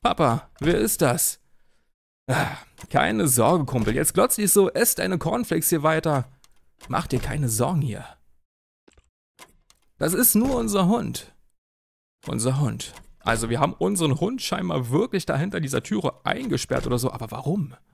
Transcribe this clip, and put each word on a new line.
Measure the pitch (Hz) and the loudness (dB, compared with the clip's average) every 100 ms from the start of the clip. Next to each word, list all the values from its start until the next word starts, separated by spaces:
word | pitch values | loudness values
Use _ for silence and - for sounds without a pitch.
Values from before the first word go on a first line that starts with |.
Papa, | - - 147 117 - - | 0 2 2 2 -4 -4
wer | 147 175 | 0 2
ist | 226 - | 0 2
das? | 160 120 - - _ - _ _ _ _ _ _ - | 2 2 -2 -4 _ -20 _ _ _ _ _ _ -4
Ah, | - - - - _ - | -2 -2 -6 -18 _ -4
keine | 139 139 220 165 | 0 2 2 0
Sorge, | 123 113 175 135 | 4 4 4 2
Kumpel. | 127 104 120 | 0 0 0
Jetzt | 147 | 0
glotzt | 175 254 - | 2 2 2
dich | 202 | 2
so, | 208 190 | 4 4
ess | - 240 - | 4 0 0
deine | 185 185 | -2 -2
Cornflakes | 147 226 247 165 - | -2 -2 -2 -2 0
hier | 165 | 0
weiter. | 151 160 160 143 127 _ _ _ _ _ - | 2 0 2 0 -2 _ _ _ _ _ -6
Mach | - 117 | -4 -2
dir | 123 | -4
keine | - 139 135 | -2 -2 -2
Sorgen | 107 120 170 | 0 0 0
hier. | 139 101 - - _ _ _ _ _ _ _ _ _ _ _ _ - _ _ _ _ _ | -2 -4 -12 -20 _ _ _ _ _ _ _ _ _ _ _ _ -20 _ _ _ _ _
Das | 160 | -2
ist | 185 247 208 | 2 4 4
nur | 254 254 | 2 0
unser | 226 202 180 | 0 2 4
Hund. | 233 120 123 - _ _ _ _ _ _ _ _ _ - | 2 0 -8 -12 _ _ _ _ _ _ _ _ _ -8
Unser | 123 117 135 | -4 -2 0
Hund. | 143 110 - - - - - | -2 -2 -10 -16 -20 -8 -2
Also | 113 113 | -2 0
wir | 117 | 0
haben | 143 | 0
unseren | - 175 202 160 127 | 0 -2 0 0 2
Hund | 185 254 | -2 -4
scheinbar | - 185 180 151 120 | -4 -4 -2 -4 0
wirklich | 135 240 196 - | 0 0 -2 -2
da | 139 | -2
hinter | 175 196 | -2 -4
dieser | 143 131 | -2 -2
Türe | - 214 131 - | -2 -2 -2 -4
eingesperrt | - - 262 135 - 131 123 | -4 -4 -2 -4 -2 -4 -2
oder | 123 | -2
so. | 127 | -2
Aber | - 110 | -6 -10
warum? | - 139 196 147 - _ | -8 -4 -4 -4 -10 _